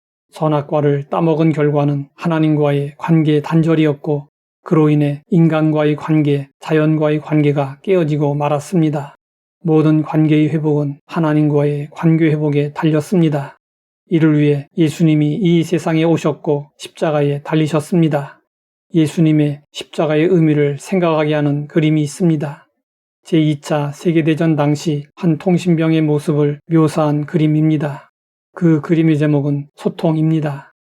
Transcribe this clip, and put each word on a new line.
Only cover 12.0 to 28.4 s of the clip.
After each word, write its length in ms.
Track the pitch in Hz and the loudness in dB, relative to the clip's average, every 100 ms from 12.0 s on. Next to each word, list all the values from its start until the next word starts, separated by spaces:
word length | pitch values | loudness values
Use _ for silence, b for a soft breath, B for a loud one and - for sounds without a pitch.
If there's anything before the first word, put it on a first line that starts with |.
| 165 160 160 | 2 2 2
회복에 420 | 151 151 143 147 | 0 0 0 -2
달렸습니다. 840 | 147 165 156 151 185 165 143 139 - _ _ _ _ - | -2 0 0 0 0 0 0 -6 -14 _ _ _ _ -4
이를 320 | 170 156 151 | 0 2 4
위해 280 | 147 143 139 - | 2 0 -4 -2
예수님이 600 | 160 - 165 151 147 151 | 0 2 2 2 0 0
이 280 | 185 170 | 2 2
세상에 400 | 165 170 165 160 | 2 -2 -2 0
오셨고 680 | 165 156 160 147 - 147 147 - | 2 0 -2 -4 -4 -4 -6 -18
십자가에 640 | - - 170 147 143 143 | -18 -6 -2 0 -2 -2
달리셨습니다. 960 | - 160 156 151 151 180 160 147 143 - _ _ _ _ _ | -2 -2 0 -2 -2 0 0 0 -6 -16 _ _ _ _ _
예수님의 680 | 170 156 165 160 151 147 143 _ | 0 0 2 2 2 0 -4 _
십자가의 540 | - - - 156 151 170 | -18 -12 -4 -2 0 2
의미를 520 | 185 160 147 143 139 | 2 2 2 0 -4
생각하게 560 | - 190 175 156 151 151 | -4 -2 0 0 0 0
하는 320 | 147 143 147 | -2 -2 -4
그림이 340 | - 156 156 | -2 0 0
있습니다. 640 | 147 - 175 156 143 151 _ _ _ _ _ _ | -2 -2 0 0 -4 -12 _ _ _ _ _ _
제이 380 | - 165 156 147 | -2 0 2 -2
차 300 | - 151 143 | -2 -4 -4
세계대전 640 | 143 185 165 156 151 165 151 | -6 -2 0 0 0 0 0
당시 500 | 147 147 165 147 143 - | 0 -2 -2 -6 -8 -6
한 220 | 180 151 | -2 -2
통신병의 640 | 190 175 180 165 160 160 | 0 0 2 0 2 0
모습을 580 | 156 147 147 147 147 147 - | 0 -2 0 0 0 -2 -2
묘사한 540 | 165 156 156 151 147 147 | 0 2 0 0 -2 -2
그림입니다. 840 | - 156 151 156 156 147 143 - _ _ _ | -2 0 2 2 0 -2 -8 -16 _ _ _